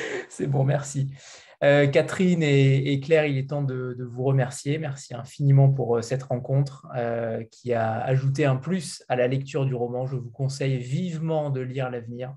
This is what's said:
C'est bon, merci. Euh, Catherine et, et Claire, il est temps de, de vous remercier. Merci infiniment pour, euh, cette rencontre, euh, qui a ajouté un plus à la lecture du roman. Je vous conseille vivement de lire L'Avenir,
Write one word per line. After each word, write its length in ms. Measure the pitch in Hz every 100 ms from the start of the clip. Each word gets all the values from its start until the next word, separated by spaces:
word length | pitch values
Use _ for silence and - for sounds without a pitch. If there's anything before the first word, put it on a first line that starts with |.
| - - -
C'est 180 | - 143
bon, 180 | 139
merci. 460 | 135 - - 139 139 - - - - -
Euh, 220 | 143 143 143
Catherine 540 | 156 147 - 180 170
et, 500 | 147 139 135 135 143
et 80 | 139
Claire, 240 | 139 160 151
il 100 | 135
est 100 | 135
temps 140 | 147
de, 320 | 135 127 127 123
de 60 |
vous 180 | 123 120
remercier. 560 | 131 135 120 - 139 156
Merci 360 | 147 135 -
infiniment 560 | 120 120 - 139 139 135
pour, 260 | 135 120 117
euh, 60 |
cette 200 | 113 131
rencontre, 600 | - 123 - 135 139 - -
euh, 480 | 127 117 117 113 113 113
qui 220 | - 120
a 260 | 117 113 110
ajouté 420 | 135 131 135 139
un 120 | 143 131
plus 460 | 156 185 143 - -
à 80 | 127
la 100 | 123
lecture 380 | 139 135 151
du 100 | 135
roman. 320 | 123 120 123 131
Je 100 | 131
vous 140 | 117
conseille 460 | - 135 - 135 127
vivement 720 | 123 156 180 160 160 156 147
de 100 | 131
lire 300 | 127 131 123
L'Avenir, 460 | 123 113 120 127